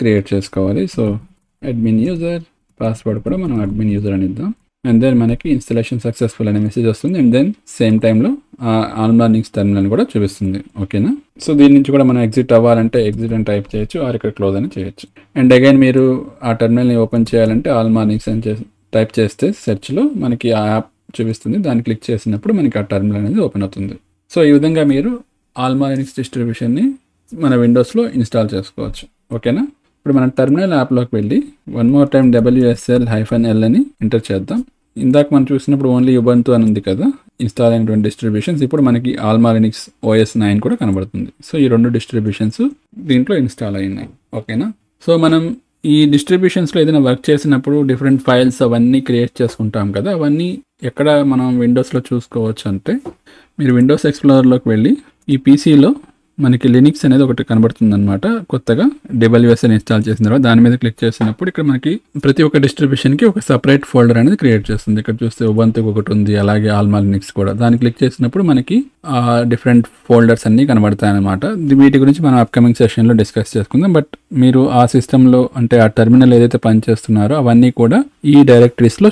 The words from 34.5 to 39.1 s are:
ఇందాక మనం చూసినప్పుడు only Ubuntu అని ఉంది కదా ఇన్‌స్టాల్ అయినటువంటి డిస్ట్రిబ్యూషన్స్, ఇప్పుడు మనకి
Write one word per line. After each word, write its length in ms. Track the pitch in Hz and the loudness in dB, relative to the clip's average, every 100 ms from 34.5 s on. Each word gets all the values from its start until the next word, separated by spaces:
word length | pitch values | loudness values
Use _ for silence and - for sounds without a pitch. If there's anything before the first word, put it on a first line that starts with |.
| 233 254 _ _ - | -8 -8 _ _ -6
ఇందాక 220 | 135 143 147 | 0 2 2
మనం 120 | 147 131 | 0 0
చూసినప్పుడు 360 | 139 143 143 135 123 | -2 -2 -2 0 0
only 160 | 127 127 | 2 2
Ubuntu 300 | 117 123 120 120 | 2 2 2 2
అని 80 | 110 | 2
ఉంది 120 | 104 98 | 0 -2
కదా 180 | 95 220 277 _ - | -2 -2 -4 _ -10
ఇన్‌స్టాల్ 280 | 120 - 117 | -8 0 0
అయినటువంటి 300 | 117 110 110 104 | 2 0 0 -2
డిస్ట్రిబ్యూషన్స్, 540 | - 113 107 104 160 135 | -4 -4 -4 -4 -2 -2
ఇప్పుడు 160 | 156 131 | 0 0
మనకి 240 | 120 123 | 0 -2